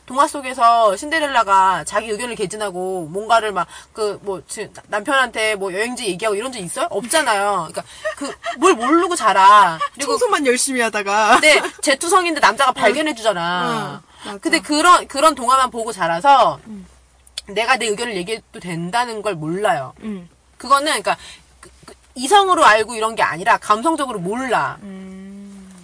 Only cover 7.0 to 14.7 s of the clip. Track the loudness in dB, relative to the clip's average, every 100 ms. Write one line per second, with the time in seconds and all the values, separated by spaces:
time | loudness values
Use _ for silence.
7 | -2 0 2 0 0 -2 -4 -10 -12 -10
8 | -10 -8 -12 -10 -12 2 2 2 2 2
9 | 2 0 2 6 8 8 6 2 -8 -6
10 | -4 0 0 2 0 0 -2 -2 -2 -2
11 | 0 2 4 6 6 4 0 -4 -2 -2
12 | 2 2 2 2 2 2 0 2 0 2
13 | -2 -2 -2 0 -2 -2 -2 -4 -6 -12
14 | -18 -18 -14 -8 -2 -2 0